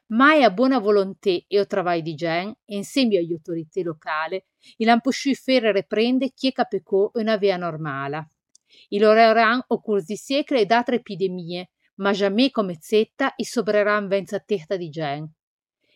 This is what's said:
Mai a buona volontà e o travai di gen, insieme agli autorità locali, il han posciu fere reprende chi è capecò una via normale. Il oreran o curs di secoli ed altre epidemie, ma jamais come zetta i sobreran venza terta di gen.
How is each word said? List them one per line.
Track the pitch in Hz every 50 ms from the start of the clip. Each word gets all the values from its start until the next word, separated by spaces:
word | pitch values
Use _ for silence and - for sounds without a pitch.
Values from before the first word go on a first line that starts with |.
| _ -
Mai | 220 226 269 285 311 311 262
a | 220
buona | 185 185 254 262 269 254
volontà | 190 208 208 208 196 190 190 - - 202 180 175 -
e | _ 185 202
o | 196
travai | - - 196 175 175 175 170 156
di | 160 160
gen, | 139 170 165 160 170 185 208 - - _
insieme | - 208 202 196 - - 277 262 233 202 180
agli | 170 165 170
autorità | 160 - - 170 165 160 160 _ 196 180
locali, | 170 160 156 _ 175 156 156 160 160 180 190 - _ _ _ _ - - -
il | 226 220
han | 233 233
posciu | - 277 240 - - 277 254
fere | - - - 262 247 220 220
reprende | 190 196 - - - 208 226 240 254 262 269 262 -
chi | - - 262
è | 247
capecò | - 233 - - 190 - - - 190 196 214 -
una | 240 214 220 220
via | 208 196 202 185
normale. | 180 180 170 160 151 160 151 135 135 139 139 143 156 156 - _ _ _ _ _ _ _ _ _ - - _
Il | 208 202 214
oreran | 214 214 220 233 226 220 226 226 220 233 254 247 -
o | 233 -
curs | - - 214 202 170
di | 160 214
secoli | 185 - - 269 277 302 - 294 254
ed | 208 185 233
altre | 233 240 - 247
epidemie, | 233 - - 208 165 190 185 180 185 175 165 175 175 180 - _ _ _ _ _ -
ma | 196 202
jamais | 202 185 202 202 190 214 262 269
come | - - 214 185 175 156
zetta | - - - 214 220 - _ - 269 262 -
i | - 247
sobreran | - - 240 208 202 208 208 202 208 208 208 202 190
venza | 190 202 185 - 208 196
terta | - - 208 190 156 - 208
di | 185 175 160
gen. | 139 156 160 143 139 147 156 156 - _ _ _ _ _ _ _ _ _ _ _ _